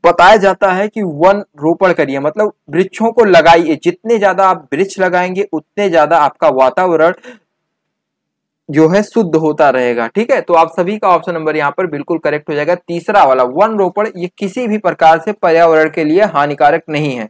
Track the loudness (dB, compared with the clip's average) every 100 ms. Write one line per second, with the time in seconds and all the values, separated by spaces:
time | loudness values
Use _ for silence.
0 | 2 4 4 6 2 0 -2 -2 -4 -6
1 | -8 0 2 2 -4 _ -4 0 0 0
2 | -2 -2 -4 -2 -4 -4 -8 -4 -4 -2
3 | -2 0 4 4 6 4 2 -2 -4 -6
4 | -4 0 0 0 0 -2 -6 -6 -6 -2
5 | -2 -2 -4 -6 -6 -8 _ -6 0 0
6 | 2 2 0 0 -2 2 0 0 -2 2
7 | 0 -2 -16 -20 _ _ _ _ _ _
8 | _ _ _ _ _ _ -6 0 2 2
9 | 0 -4 -2 -2 -2 2 2 2 -2 -2
10 | -4 -4 -2 -2 0 0 0 -2 -6 -2
11 | 0 0 -2 -6 -4 -2 -4 -4 -6 -8
12 | -6 -4 -4 -4 -6 -4 -2 -4 -4 -8
13 | 0 2 4 2 0 0 0 0 -2 -2
14 | -6 -6 -12 _ -8 -6 -4 -2 -4 2
15 | 2 4 -2 -4 0 2 4 2 0 -2
16 | -2 0 0 0 -2 0 0 0 -4 -6
17 | -4 -6